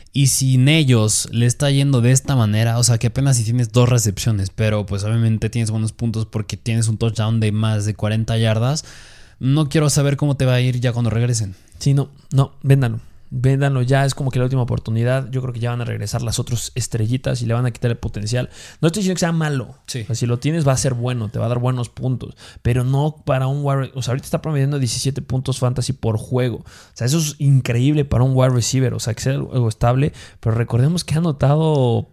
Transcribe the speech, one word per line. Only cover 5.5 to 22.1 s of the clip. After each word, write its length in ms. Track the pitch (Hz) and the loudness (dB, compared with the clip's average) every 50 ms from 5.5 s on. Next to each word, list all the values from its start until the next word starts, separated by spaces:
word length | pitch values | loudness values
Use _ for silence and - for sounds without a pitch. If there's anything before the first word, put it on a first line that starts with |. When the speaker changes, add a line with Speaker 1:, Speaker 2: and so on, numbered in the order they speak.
Speaker 1:
tienes 180 | - 120 113 107 | -2 -2 -2 -2
buenos 220 | 107 110 110 110 | -2 -2 -2 -4
puntos 340 | - - 117 117 104 110 110 | -4 -4 -4 -4 -2 -4 -4
porque 320 | - - 113 104 - - - | -4 -4 -6 -6 -6 -8 -8
tienes 300 | - 120 113 113 110 110 | -4 -2 0 0 0 0
un 100 | 110 104 | 0 0
touchdown 420 | 117 117 107 - 107 110 113 113 | -2 -2 0 0 0 0 0 2
de 120 | 110 107 | 2 0
más 340 | 104 107 110 110 110 107 101 | 0 0 0 0 0 0 -2
de 80 | 107 104 | -2 -4
cuarenta 420 | - - 104 110 110 113 113 113 | -2 -2 -2 0 0 0 0 0
yardas. 480 | 113 113 110 107 110 117 127 147 156 - - - - - - - - - - - - | 0 2 2 2 2 0 0 -2 -4 -6 -10 -16 -20 -20 -20 -20 -20 -20 -20 -12 -4
No 300 | 123 131 139 151 156 135 | 0 2 2 2 2 2
quiero 220 | - 165 151 147 | 2 2 2 2
saber 260 | - 156 139 143 143 135 | 2 2 2 2 2 2
cómo 180 | 151 147 139 | 0 0 0
te 120 | 135 135 127 | 2 2 2
va 80 | 127 | 2
a 40 | 123 | 2
ir 180 | 123 127 123 123 | 2 0 0 0
ya 120 | 120 127 | 0 0
cuando 200 | 117 120 120 113 | 0 0 0 0
regresen. 420 | 107 113 120 120 123 113 107 95 92 - - - - - | 0 0 0 0 0 -2 -2 -4 -8 -12 -18 -20 -14 -4
Speaker 2:
Sí, 160 | - 139 139 | 0 2 2
no, 160 | 143 143 143 - - - - - | 2 2 -2 -6 -16 -10 -2 2
no, 200 | 135 139 - - - - | 2 2 2 -2 -2 2
véndanlo. 360 | 135 139 139 131 117 113 113 - - - - - - | 4 4 4 4 2 -2 -4 -8 -14 -20 -20 -16 -10
Véndanlo 520 | - 127 120 131 135 135 143 139 139 131 123 | -4 0 2 2 2 2 2 2 2 0 2
ya, 220 | 123 135 135 139 | 2 2 2 2
es 100 | 139 131 | 0 -2
como 160 | - 143 131 | -2 -4 -2
que 80 | 120 131 | -2 0
la 60 | 123 | 0
última 180 | 127 135 131 120 | 0 0 -2 -2
oportunidad. 640 | 120 - - - - 110 113 117 120 127 135 131 110 | -2 -2 -4 -4 -4 -2 -2 0 0 0 -2 -2 -4
Yo 100 | 131 131 131 | -6 -6 -6
creo 100 | 131 120 | -6 -6
que 60 | 117 | -6
ya 100 | 113 120 | -6 -4
van 120 | 120 120 | -4 -6
a 40 | 120 | -6
regresar 380 | 117 113 107 104 101 - 117 127 | -6 -6 -6 -6 -6 -6 -4 -4
las 160 | 117 104 - | -4 -4 -4
otras 320 | 120 - 123 113 - - - | -4 -4 -4 -6 -6 -6 -6
estrellitas 720 | 131 113 - - 113 107 107 127 131 - 135 131 117 120 | -8 -6 -4 -4 -2 -2 0 -2 -2 -2 -2 -4 -2 -2
y 20 | |
le 80 | 113 113 | -2 0
van 140 | 120 127 123 | 0 0 -2
a 20 | |
quitar 220 | 113 - - 120 | -2 -2 -2 -4
el 60 | 117 - | -2 -4
potencial. 520 | - - - 107 101 107 123 123 127 - - - - - - - | -6 -8 -6 -6 -4 -4 -2 -4 -4 -6 -10 -16 -20 -20 -4 -2
No 60 | - 160 | 0 0
estoy 140 | 165 208 | 0 0
diciendo 160 | 196 185 185 165 | -2 -2 -2 0
que 20 | |
sea 120 | 185 165 | -2 -2
malo. 440 | 165 165 160 151 147 131 110 - - - _ | 0 0 -2 -2 -2 -4 -6 -8 -12 -18 _
Speaker 1:
Sí. 160 | - - 131 | -12 -10 -8
Speaker 2:
O 40 | 110 - | -6 -6
sea, 80 | 117 | -4
si 100 | 113 123 | -2 -2
lo 140 | 120 120 123 | -2 -2 -2
tienes 280 | - 143 160 170 156 139 | -2 -2 0 0 2 2
va 40 | |
a 60 | 131 127 | 2 2
ser 180 | - 139 127 | 0 -2 -2
bueno, 340 | 117 120 123 123 123 113 107 | -2 -2 -2 -2 -4 -4 -4
te 80 | - 113 | -4 -4
va 80 | 110 | -2
a 40 | 113 | -2
dar 100 | 123 123 | -2 0
buenos 300 | 120 127 127 123 120 - | 0 -2 -2 -2 -4 -8
puntos. 440 | - - 123 131 | -8 -6 -4 -4